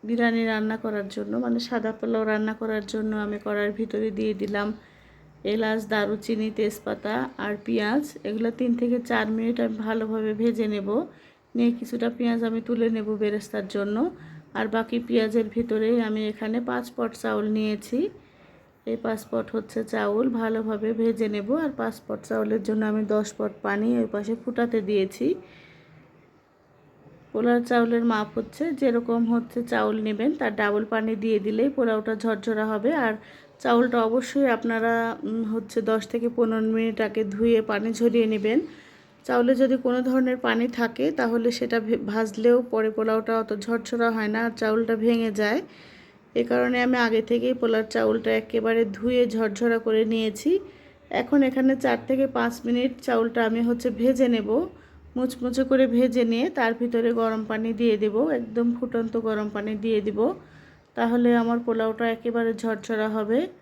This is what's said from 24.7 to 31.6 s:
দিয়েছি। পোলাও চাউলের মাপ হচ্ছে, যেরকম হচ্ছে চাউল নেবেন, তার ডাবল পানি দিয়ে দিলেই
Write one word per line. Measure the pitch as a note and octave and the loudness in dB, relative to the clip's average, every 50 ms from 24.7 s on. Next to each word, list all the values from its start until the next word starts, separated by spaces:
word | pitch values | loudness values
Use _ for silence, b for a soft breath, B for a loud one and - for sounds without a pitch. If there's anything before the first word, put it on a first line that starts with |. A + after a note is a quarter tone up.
| A#3 A3+ | 0 -2
দিয়েছি। | G3+ F#3+ G#3 G3 F#3+ F#3+ - - A#3+ C#4+ F#4+ - B B B B B B B B B B B B B B _ - _ _ _ _ _ _ _ _ _ _ _ _ _ - _ _ - - - - - - | 0 2 2 2 2 0 -2 -2 0 0 0 -2 B B B B B B B B B B B B B B _ -20 _ _ _ _ _ _ _ _ _ _ _ _ _ -20 _ _ -20 -20 -20 -20 -20 -8
পোলাও | - A3 A3+ A#3+ A#3+ A#3+ | -4 0 2 4 4 2
চাউলের | A#3+ A#3+ B3 A#3+ A#3 A3+ A#3 A#3 A#3 | 2 2 2 2 4 4 2 2 2
মাপ | A#3 A3+ G#3+ G#3+ G#3 - | 2 2 2 0 -2 -4
হচ্ছে, | A#3 A3 - - - D4 E4+ | -8 -8 -8 -6 -4 -4 -4
যেরকম | D4 B3+ C#4 B3+ A#3 A#3 A#3+ A#3+ A#3 A#3 A#3 A3+ | -2 0 2 2 2 2 0 0 0 0 2 2
হচ্ছে | A#3 A#3 A#3 A#3 - A#3+ | 2 0 0 -2 -6 -6
চাউল | A#3+ A#3+ A#3+ A3+ G#3+ G#3+ A3 A3 | -4 -2 0 0 0 0 0 -2
নেবেন, | G#3+ G#3+ G#3+ G#3 A3 C#4+ E4+ | -2 -4 -2 0 0 0 0
তার | - B3+ A3+ G#3 | 0 -2 -2 0
ডাবল | G3+ G#3+ G#3 G3+ G#3 A3 | 0 0 2 2 0 -2
পানি | G#3+ A3+ A3 A3 A3 A3+ | 0 -2 -2 0 -2 -4
দিয়ে | G#3 G#3 A3+ A3 A3 | -2 0 0 0 0
দিলেই | G3 G#3+ G#3+ A3 | 0 0 0 2